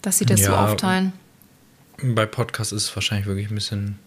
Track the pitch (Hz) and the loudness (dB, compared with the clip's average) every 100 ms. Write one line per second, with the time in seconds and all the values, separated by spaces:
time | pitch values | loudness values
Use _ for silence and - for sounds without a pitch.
0 | - - - - 98 98 104 107 185 185 | 0 2 4 4 4 4 2 2 2 2
1 | 190 185 _ _ - _ - _ _ - | 0 -4 _ _ -20 _ -20 _ _ -6
2 | 131 113 107 - 113 - 107 104 - - | 0 2 0 -2 -4 -4 -6 -4 -4 -4
3 | - 104 101 98 104 104 101 101 101 101 | -2 -2 -2 -4 -4 -4 -4 -4 -4 -6